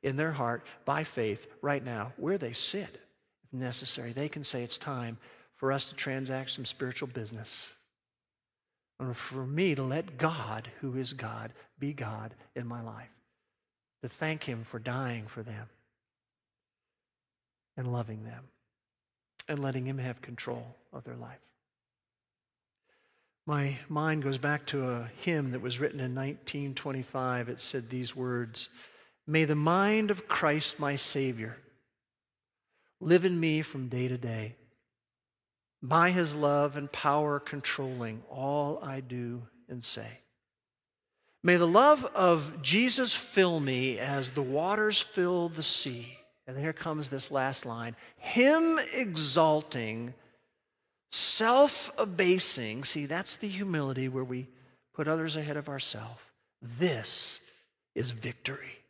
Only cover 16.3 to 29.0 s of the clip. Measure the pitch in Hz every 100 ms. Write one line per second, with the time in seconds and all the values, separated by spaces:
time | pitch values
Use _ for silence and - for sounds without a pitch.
16.3 | _ _ _ _ _ _ _ _ _ _
17.3 | _ _ _ _ - 127 120 110 110 113
18.3 | 117 131 _ _ _ _ _ _ _ _
19.3 | _ - 151 139 131 127 135 127 120 -
20.3 | 120 - 120 120 123 _ 135 123 120 117
21.3 | 120 _ _ _ _ _ _ _ _ _
22.3 | _ _ _ _ _ _ _ _ _ _
23.3 | _ - 147 139 131 - 151 156 156 135
24.3 | 135 143 147 - 143 127 120 117 - -
25.3 | 165 135 127 120 120 143 143 127 127 135
26.3 | 143 - 143 143 131 147 135 127 135 127
27.3 | 123 120 123 - 135 113 127 123 135 127
28.3 | 123 117 113 - - - -